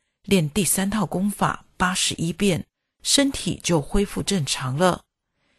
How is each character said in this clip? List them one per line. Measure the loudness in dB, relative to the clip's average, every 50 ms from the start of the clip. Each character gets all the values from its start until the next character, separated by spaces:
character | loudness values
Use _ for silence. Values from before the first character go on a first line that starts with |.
| _ _ _ _
练 | _ 2 2 4 4 2
第 | 0 0 0
三 | 0 0 0 0 0
套 | 0 -2 -2
功 | -2 -2 -2 -2 -2
法 | 0 0 -2 -2 -2 -6 -12 _ _
八 | -2 -2 0 0
十 | 0 -2 -2 -2
一 | -2 -4 -4
遍， | 0 0 2 2 2 0 -4 -8 _ _ _ _ _ _
身 | -2 2 4 4 4 2
体 | 0 -4 -4 -6 -6 -4
就 | 0 0 0 0
恢 | 0 0 0 0 0
复 | 0 -4 -4
正 | -2 -2 -2 0 0
常 | -2 -4 -4 -4 -4 0
了。 | 2 2 2 2 0 -6 _ _ _ _ _ _ _ _ _ _